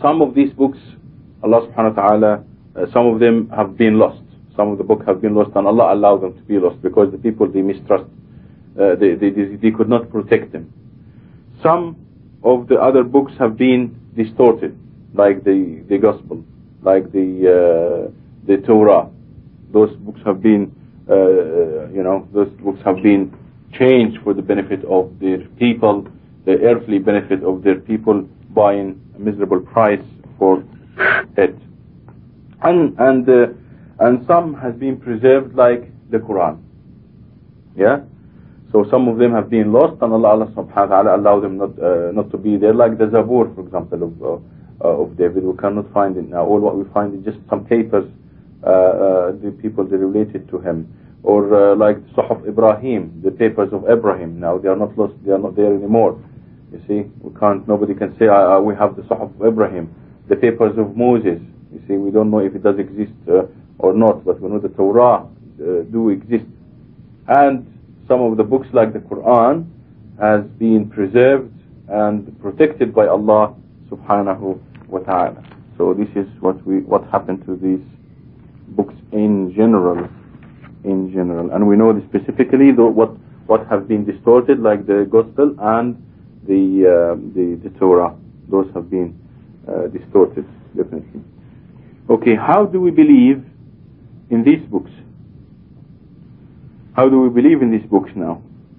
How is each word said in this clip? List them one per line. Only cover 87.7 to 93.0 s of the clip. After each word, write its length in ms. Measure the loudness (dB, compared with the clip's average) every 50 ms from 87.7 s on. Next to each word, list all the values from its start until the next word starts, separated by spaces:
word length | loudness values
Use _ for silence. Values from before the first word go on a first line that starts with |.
| -8 -2
Torah. 380 | 0 2 2 2 2 -2 -6 -10 -20 -20 -20 -20 -12 -4
Those 180 | -2 -2 -2 -4 -8
have 160 | -14 -12 -8
been, 300 | -6 -6 -6 -6 -10 -18 -20 -20 -20 -20 -20 -20 -20 -20 -16 -12
uh, 200 | -8 -8 -8 -8
distorted, 600 | -10 -12 -14 -2 2 2 2 2 0 -10 -12 -14 -16 -20 -20 -18 -8
definitely. 460 | -8 -8 -8 -8 -14 -14 -14 -18 -20 -20 -20 -20 -20 -20 -20 -20 -20 -20 -20 -20 -20 -20 -20 -20 -16 -2 -2
Okay, 260 | -2 0 2 0 0
how 300 | 0 0 0 2 2 2
do 160 | 0 0 0
we 80 | -2 0
believe 540 | 4 4